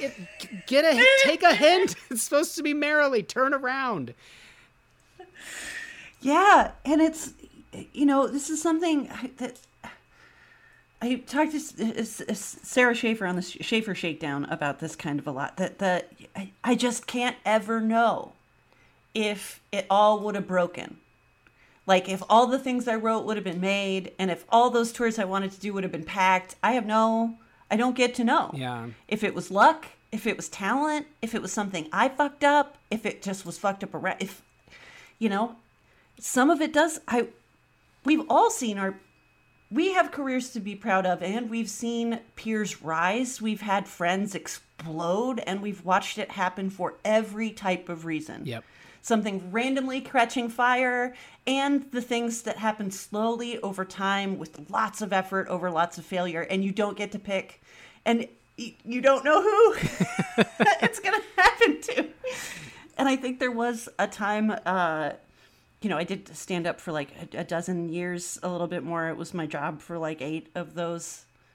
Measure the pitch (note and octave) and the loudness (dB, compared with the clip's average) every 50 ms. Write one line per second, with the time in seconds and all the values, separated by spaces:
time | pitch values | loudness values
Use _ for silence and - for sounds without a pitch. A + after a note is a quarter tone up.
0 | C#4 C4+ - - F3+ - - - - - A3+ F3+ - - B3+ C#4 D#4 E4 C#4+ A#3 | -6 -6 -6 -8 -16 -16 -14 -16 -14 -14 -14 -12 -4 2 4 4 6 6 6 8
1 | B4+ C5 C5+ C5+ C#5 - E4 E4 F4+ F4 C#4 G3 C#4+ D#4 F4+ F#4 G4 - - - | 8 8 8 8 6 4 4 6 6 6 6 8 6 6 6 6 4 0 -2 -4
2 | - - C4 A3 - - D4 C#4+ F4 - - E4 D4 D4 D4 D4 D4 D4 D4+ D4+ | -10 -8 -6 -6 -4 2 2 2 2 2 -4 -4 -4 -2 -2 0 0 2 4 4
3 | D4 C#4 C4 A3 F3+ - - B3 C4 C4+ C#4+ C4+ C4+ B3 C4 C4+ C4+ B3 G#3+ D#3+ | 4 4 2 0 -2 -2 0 0 2 2 2 0 -2 -2 -4 -2 -2 -2 -2 -4
4 | B2+ A#2 - _ - - - - - - - _ _ _ _ _ _ _ _ _ | -4 -8 -10 _ -20 -20 -20 -20 -20 -20 -20 _ _ _ _ _ _ _ _ _
5 | _ _ _ - F4 - - - - - - - - - - - - - - - | _ _ _ -20 -20 -20 -20 -20 -16 -14 -14 -12 -12 -10 -10 -12 -12 -12 -16 -18
6 | - - - - - C4 D4 E4+ F#4+ G#4 F#4 C#4+ A3 - - - - C4 D#4 D4+ | -20 -20 -14 -4 0 2 4 6 8 10 10 8 8 4 -2 -6 0 2 4 6
7 | D#4+ D#4+ D#4+ - - - - - - - - - - _ - - - - - - | 4 4 2 -2 -12 -14 -14 -18 -20 -20 -20 -20 -20 _ -16 -16 -16 -12 -2 2
8 | D4 C#4+ C#4 C#4 C4 A3 A3+ D4 - - D#4 D4 - E4+ D#4+ D#4+ F4 E4 D#4 C#4+ | 4 4 6 4 4 2 0 -4 -4 -4 -6 -2 0 2 2 2 2 2 2 2
9 | A#3+ - - - A#3+ - - - B3 C4+ - - - _ _ _ - - - - | 0 -4 -10 -10 -10 -12 -10 -10 -10 -10 -10 -14 -20 _ _ _ -20 -20 -20 -20
10 | _ _ _ _ - - _ _ - _ _ _ _ _ _ _ _ _ _ - | _ _ _ _ -20 -20 _ _ -20 _ _ _ _ _ _ _ _ _ _ -6
11 | - A#3+ B3+ B3 - - B3 C#4+ D#4 D#4 D#4 C#4 - - - - A3 A3+ - - | -4 -2 -2 -2 -4 -4 0 0 0 0 0 -6 -8 -8 -8 -4 -4 -4 -2 -4
12 | A3+ - - - - - G#3+ - - - - - - - - C4 B3 A#3+ A#3 A3+ | -6 -6 -6 -10 -6 -6 -6 -6 -6 -12 -14 -16 -10 -2 2 4 4 4 4 2
13 | - A3+ A3 A3 G3 F3+ F3+ F3 F3+ - - - - - A#3 A3 A3 G#3+ F3+ - | 0 -2 -2 -2 -2 -4 -4 -4 -6 -6 -10 -10 -6 -2 -2 -2 -2 -2 -6 -4
14 | - E3+ D3+ - D#3+ D3 C#3 C#3+ C#3+ - D#3+ D3+ D3+ C#3+ D3+ - D#3+ D#3 - - | -4 -6 -6 -6 -6 -6 -4 -4 -4 -6 -6 -4 -4 -4 -4 -4 -8 -12 -10 -8
15 | - D#3+ C#3+ C#3+ C3 D3+ C3+ C3 C#3+ - - - F#3 - - - G3 F#3 F3+ E3+ | -8 -4 -4 -4 -4 -6 -6 -6 -6 -8 -4 -4 -6 -6 -4 -2 -2 0 0 0
16 | - - - - - - - G3 G3 F#3+ - _ - A#3+ B3 A3+ B3 B3 A3+ - | -2 -8 -16 -20 -20 -18 -14 -14 -14 -14 -14 _ 0 0 0 2 2 -2 -2 -4
17 | - - - B3 B3 B3 B3 - - G#3 G#3+ A3 G#3+ G#3 A3+ A3+ A3 A3 A3+ A3+ | -8 -6 -4 -2 -2 -2 -4 -4 -2 2 2 2 2 0 -2 0 0 2 2 4
18 | A#3 A3 F3 - - - - _ _ _ _ _ _ _ _ _ _ _ _ _ | 4 2 2 0 -4 -10 -16 _ _ _ _ _ _ _ _ _ _ _ _ _
19 | _ _ - A3 G#3+ G#3 G#3 F#3 - - - - _ - - G3+ - - G3 G3+ | _ _ -4 -2 -2 -2 -2 -4 -8 -14 -16 -18 _ -8 -6 -6 0 2 4 6
20 | G#3 G#3+ G#3+ G#3 G3+ G#3+ G3+ G3+ F3 - F#3 F3+ F3 F3 F3 - - - - - | 6 6 6 4 0 -4 -4 -4 -4 0 2 2 2 0 -2 -10 -12 -12 -14 -20
21 | _ _ _ _ _ _ _ _ _ _ _ _ _ _ _ _ - - F#3+ F#3 | _ _ _ _ _ _ _ _ _ _ _ _ _ _ _ _ 2 4 4 4
22 | F#3 F#3 F#3+ F#3+ F#3 - G#3 A3+ B3 A#3 B3+ C4+ C4 C4 B3 B3 A#3+ B3 A3 A3 | 4 0 -6 -6 2 6 6 6 6 6 2 0 0 -2 -2 -2 0 0 -2 0
23 | G#3+ A3+ A3+ A3 - G#3 G#3+ G#3 F#3+ F#3 E3+ F3+ F#3 G3 G3 G3+ G3 G3 F#3+ F#3+ | 0 0 0 0 0 -2 -4 -4 -4 -4 -4 -2 0 0 0 0 0 -2 -2 -4
24 | F#3 - - - F#3+ F#3 E3 E3 - - A3+ A#3 B3 B3 A#3 A#3 A#3 A#3 - - | -4 -6 -6 -4 -2 -2 -2 -4 -2 4 4 6 6 6 4 2 0 0 -2 -2
25 | A#3+ A3+ A3 A3+ G3 F#3 F#3+ G3 G3 F#3+ G3 - - G#3 G3 G3 F#3 F3 - D#3 | -2 -2 0 0 -2 -2 0 -2 -2 -4 -6 -8 -8 -6 -4 -4 -4 -4 -6 -6
26 | D#3+ - - G3+ F#3 F#3 F#3 F3+ F#3 - - - - G#3 B3 B3+ G3+ G#3+ G#3+ A3 | -8 -6 0 2 4 4 4 4 2 -4 -8 -2 0 2 2 2 0 0 2 2
27 | A3 A3+ A3+ A3+ A3+ A#3 A3+ - - _ _ _ _ - G3+ G#3+ B3 B3+ B3 B3+ | 4 4 2 0 0 -2 -4 -8 -18 _ _ _ _ -2 0 2 2 2 2 2
28 | B3 A#3+ B3 - A#3 A#3 C#4 E4+ - - - C#3 B2+ B2 B2 A#2 A#2 A#2+ A2 - | 2 2 2 0 2 4 4 2 2 0 -4 -6 -6 -6 -6 -6 -8 -12 -14 -14
29 | _ - G#3+ G#3+ G#3 G3 - F3+ F3+ - F#3 G3 A3+ D4+ D#4 D#4 - - - _ | _ -6 -4 -2 -2 -2 -2 -4 -6 -2 4 6 6 6 6 4 -4 -18 -20 _
30 | _ - - A3 - A3+ - - - - - - G3+ G3 A#3 C4+ D4 D#4 D4+ D4+ | _ -10 -10 -4 -4 -4 -4 -4 -6 -12 -10 -6 -2 -2 0 0 0 0 -2 -2
31 | D4 - _ - - A3+ A#3 A3 - F#3+ - A3+ G3+ F#3+ F#3+ E3+ D#3 - - F#3+ | -6 -8 _ -10 -8 -6 -6 -4 -6 -4 -4 -4 -4 -4 -4 -6 -6 -4 0 2
32 | A#3 C4+ C4+ - D4 C#4+ C#4+ - C#4+ C#4+ D4 D4 C#4 C#4+ - - _ - G#3 A3 | 2 2 2 0 -2 -2 -2 2 2 4 6 4 4 2 -4 -18 _ -8 -8 -6
33 | - G3+ - - - G3 F#3+ G3 - E3+ E3 - - G3 G3 G3 G#3 F#3+ - D3+ | -4 -6 -8 -6 -8 -8 -8 -8 -8 -12 -10 -4 -2 -2 -2 -2 -8 -10 -8 -6
34 | - F#3 - - F#3+ F#3+ - - _ _ _ _ _ _ - - - - - - | -6 -4 -4 -4 -6 -8 -10 -14 _ _ _ _ _ _ -20 -20 -20 -20 -20 -20
35 | - - _ - A3 G#3+ G3 G3+ A3+ A#3+ A3+ - _ _ _ _ _ _ _ _ | -20 -20 _ -2 -2 -2 0 0 -2 -4 -6 -12 _ _ _ _ _ _ _ _
36 | _ _ _ - - - - B3+ B3+ D4+ E4+ C#4 D#4 D#4 D#4 D4 D#4+ E4 D#4+ - | _ _ _ -14 -8 -2 2 4 6 6 4 4 2 2 4 4 4 4 0 -6
37 | - - A3+ B3 A#3 - - _ _ _ _ _ _ _ _ _ _ _ _ _ | -6 -2 -2 -2 -2 -2 -8 _ _ _ _ _ _ _ _ _ _ _ _ _
38 | - C4 D#4 D#4 - - A#3+ D#4+ A4 A4+ A4+ - C4 A3 G3+ G3 G3 F#3+ F#3+ - | 0 2 2 2 2 4 4 6 6 4 2 0 -4 -2 -2 -2 -2 -4 -4 -6
39 | _ _ _ _ _ _ _ _ _ _ _ _ _ - G3+ C4+ F4 F#4+ F#4 F#4 | _ _ _ _ _ _ _ _ _ _ _ _ _ -6 -2 0 2 2 4 2
40 | E4+ - - D4 C#4 C4+ B3+ B3+ B3+ - - A3+ F#3+ G#3 G3+ G3+ - A3+ F#3+ F#3+ | 2 0 0 -6 -4 -2 -2 -2 -2 -4 -8 -10 -8 -8 -10 -8 -2 2 2 2
41 | F3+ F#3 F3 E3+ F3 F#3 G#3 A3+ B3 A3 A3+ A#3 A3+ A3+ - - A#3+ A#3 A#3 A#3 | 4 2 0 -2 -2 -4 -4 -4 -4 -4 -4 -6 -6 -6 -8 -6 -6 -4 -2 -2
42 | A#3 A#3 A3+ A#3 - _ - - - A3 A3 G#3+ G#3 - - - - D#3 D#3+ D#3+ | -2 -2 -2 -4 -8 _ -18 -10 -6 -4 -2 -2 -2 -4 -6 -10 -6 -4 -2 0
43 | E3+ F#3 G#3 A#3+ C4 B3 - - G#3+ A3 G#3+ G#3 G#3+ G#3 G3 G3+ G3 - - - | 2 2 2 0 -2 -4 -6 -4 -4 -4 -4 -4 -2 0 0 0 -2 -4 -6 -2
44 | F3 E3+ F#3 F#3+ G#3 G3+ G3 E3+ - - - - _ _ _ - D#3 E3 D#3 D#3+ | 0 0 0 0 -2 -4 -6 -8 -10 -10 -14 -14 _ _ _ -16 -12 -10 -8 -4
45 | E3+ E3+ F#3 G#3 A#3+ B3+ B3+ A3 - E3+ F#3+ G3+ G3+ G#3 F#3+ - E3+ F#3 F#3 G3+ | -2 0 0 0 0 -2 -2 -4 -4 -4 -6 -4 -4 -6 -8 -6 -2 2 2 2
46 | G3 - - G#3+ F#3+ - - G3 F#3 F#3 F#3+ G3+ G3 F#3+ F#3+ - F3+ D#3 - - | 2 -2 -8 -8 -8 -8 -4 -2 -2 -2 -2 -4 -6 -6 -4 -4 -6 -6 -6 -4
47 | - G3+ G#3+ A3 A3 G3 G3+ G#3+ A3+ A3 A3 - G3+ F#3+ F#3 - - - F3 D#3+ | -2 2 2 2 2 0 -6 -6 -6 -6 -6 -4 -2 -2 -2 -2 -4 -10 -12 -10
48 | D#3+ E3 D#3 D3+ D#3 - - - - C3+ A#2+ A2+ - _ - - - - - - | -6 -6 -6 -6 -6 -8 -12 -12 -10 -8 -10 -10 -12 _ -20 -20 -20 -20 -20 -12
49 | - - A#3 A3 G3+ G#3+ G3 F#3+ F3+ F#3 F#3 A3+ B3 C4 C4+ C#4 C4 C4 B3+ C4+ | -2 0 2 2 2 0 -4 -6 -8 -4 -4 -2 -2 0 0 -2 -2 -2 -4 -6
50 | C4+ - - B3+ A#3 A#3 - C4+ A#3+ A#3 A#3 - B3 B3 B3 B3 C4 B3 B3 B3 | -6 0 2 2 2 2 2 -4 -4 -4 0 2 2 2 4 2 2 0 0 0
51 | B3 B3+ B3 - - - - - - - C4 C#4 C#4 C#4+ C#4+ C#4 C#4 - - B3 | -2 -4 -6 -10 -20 -20 -18 -8 -4 -2 0 0 2 2 2 0 0 -2 -6 -6
52 | A#3+ - B3 A#3 A#3 A#3 A3+ - - G#3+ - - G#3+ A3 G#3+ - G3+ F#3+ F#3+ - | -4 -2 -2 -2 -2 -2 -4 -6 -6 -8 -6 -2 -2 -2 -2 -2 -6 -8 -8 -10
53 | - - G#3 G#3 A3 A3+ A#3 A#3 A#3+ A#3+ A#3 - - G3 G3 G3 F#3 F#3+ - - | -12 -8 -4 -2 0 0 -2 -2 -4 -6 -8 -6 -6 -6 -6 -6 -8 -8 -6 -4
54 | G3 G3 G3 G3 G3 G3 F#3+ - D#3+ - - - D3 - G3 - A3 G3 - - | -2 0 0 0 -2 -4 -4 -6 -8 -12 -14 -18 -14 -6 -4 -2 -2 -4 -4 -8
55 | G#3+ F#3+ G3+ F#3+ F#3+ - G3 F#3+ - - F3+ F3 E3+ F3+ E3+ D#3+ E3+ F3 - F3 | -6 -2 0 -2 0 0 -2 -4 -2 -2 -4 -4 -4 -2 0 0 0 -2 -2 -10
56 | D#3 - F#3+ F3+ F3+ F3+ D#3+ E3 E3 - F#3 F#3+ G3 G3 F#3+ A3 G#3 G#3 F#3+ - | -12 -6 -4 -2 -2 -2 -4 -4 -4 -2 -2 -2 0 -2 0 -2 -2 -2 -2 -6
57 | G#3 G3+ - G3 - G#3 G3 F#3+ - - - _ _ _ - - - - - _ | -8 -8 -8 -10 -8 -4 -4 -4 -4 -6 -16 _ _ _ -20 -20 -20 -20 -16 _
58 | - A3+ A#3 A#3 A3+ - - _ _ _ _ - A#3+ A#3 - _ - - A#3+ B3 | 0 0 0 0 0 -4 -12 _ _ _ _ -14 -14 -14 -16 _ -10 -6 -4 2
59 | B3 C4+ C4+ B3+ B3+ C#4+ D#4 G4+ F#4+ G#4+ G4+ G#4 A#4 G#4+ - - - - - - | 4 4 4 6 4 4 4 6 6 6 8 8 8 8 6 4 -2 -2 0 0
60 | F#3 - - - - - - - G#3+ - - - A3+ - F#4+ - - A3+ A#4 - | -2 -2 0 -4 -4 -2 2 2 2 2 2 2 4 4 4 4 2 -2 -2 0
61 | - F#4 G#4 G#4 - - - F#4 F#4 A#4 A#4+ - A#4 G4 - - - - - - | 2 2 2 2 2 -2 2 6 6 6 8 6 4 4 4 0 -2 -4 -2 -2
62 | D#4 - - - - B4+ - - - - - - D#3 - - - - - - - | -2 -4 -6 -10 -10 -8 -8 -8 -10 -12 -12 -14 -16 -18 -20 -20 -20 -12 -4 0
63 | C4 C4+ C4 C4 C4 B3+ B3+ B3+ C4+ B3+ A#3 A3+ A#3 A#3+ A#3+ A3+ - - - - | 2 2 2 0 -2 -4 -4 -2 -2 -2 0 0 -2 -2 -2 -4 -8 -10 -4 -2
64 | G3 G#3 - - G#3+ G3+ G#3 G#3+ G#3+ G#3+ G3+ - - E3+ F#3 F#3+ F3 E3 D#3+ D#3 | -2 -2 -2 -4 -4 -2 0 2 2 0 0 0 -2 -2 0 2 2 0 0 -2
65 | D3+ D3 - - _ _ _ _ _ _ _ _ _ _ _ - - G#3 E3+ D3+ | -4 -4 -6 -8 _ _ _ _ _ _ _ _ _ _ _ -6 -4 -2 -2 -2
66 | F3 E3+ F#3+ G3 - - D#3+ - - - F#3 F3 E3 E3+ - - - F3+ D#3 D3+ | -2 -4 -6 -10 -10 -16 -18 -16 -8 -6 -4 -2 -2 -2 -4 -6 -8 -6 -6 -6
67 | C#3+ - - - E3+ - - G#3+ G#3+ - F3+ E3+ F3 - F#3 E3+ E3+ E3 D#3+ F3 | -6 -8 -10 -18 -16 -12 -10 -10 -6 -4 -4 -4 -4 -4 -4 -4 -4 -4 -6 -6
68 | F3+ F3+ F3+ F3 F3 - - - - F3+ F3+ E3+ F3 E3 F3 F3 - E3 E3+ E3 | -4 -4 -6 -6 -8 -10 -12 -8 -6 -6 -4 -4 -4 -4 -4 -6 -6 -6 -4 -4
69 | E3 E3 D#3+ - E3 - - F3 D#3+ D3+ D#3 C#3+ C#3+ D#3+ D3+ D3 - - E3+ E3+ | -4 -4 -6 -8 -10 -8 -6 -6 -6 -6 -6 -6 -6 -6 -8 -8 -12 -10 -8 -6
70 | D#3+ D#3 D#3+ D#3 B2+ D3+ D#3 E3 - - - F3 F3 D#3 D#3 E3+ E3+ E3+ E3+ E3+ | -6 -6 -6 -6 -8 -8 -8 -8 -10 -10 -10 -10 -10 -10 -8 -6 -6 -6 -6 -8
71 | E3 - - - - _ _ _ _ _ | -10 -12 -16 -18 -20 _ _ _ _ _